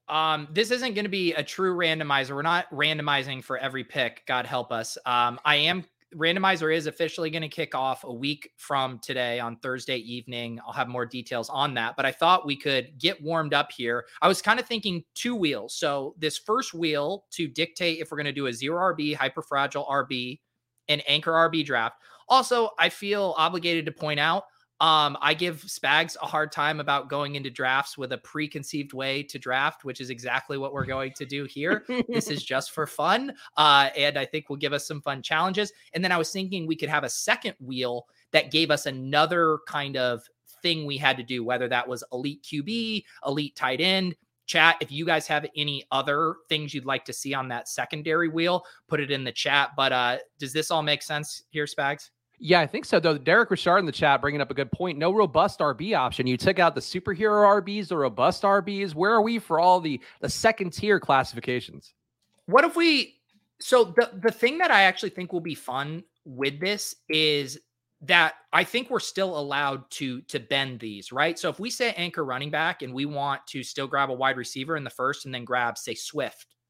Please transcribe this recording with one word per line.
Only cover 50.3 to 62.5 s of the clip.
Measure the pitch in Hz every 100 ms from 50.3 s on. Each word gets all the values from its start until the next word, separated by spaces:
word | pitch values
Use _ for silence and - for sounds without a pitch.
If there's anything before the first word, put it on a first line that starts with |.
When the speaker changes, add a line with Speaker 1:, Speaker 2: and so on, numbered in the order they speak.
| _
Speaker 1:
does | 139
this | 151 156
all | 165
make | 151 147
sense | - 151 151 - _
here, | 156
Spags? | 147 - 139 147 - _ _ _
Speaker 2:
Yeah, | 156 175
I | 151
think | 240
so, | - 185
though. | 160 147
Derek | 135 208 220
Richard | 190 180 185
in | 165
the |
chat | - 151 139
bringing | 143 147
up | 135
a |
good | 131 135
point. | - 180 143
No | 170
robust | 214 190 156 196 -
R | 147
B | 117 185
option. | 185 127 - 127
You | 127
took | 190 185
out | 170
the | 143
superhero | - 180 208 175 214 208 208
R | 202
Bs, | 190 208 175
the | 170
robust | 135 107 147 180
R | 202 202
Bs. | 190 196 196
Where | 151 196
are | 226
we | 220 233
for | - 160
all | 180 180
the, | 160 131 - -
the | -
second | - 220 220 180
tier | - 208 190
classifications? | - 135 - 117 - 123 - 69 - _ _ _ _ _
Speaker 1:
What | -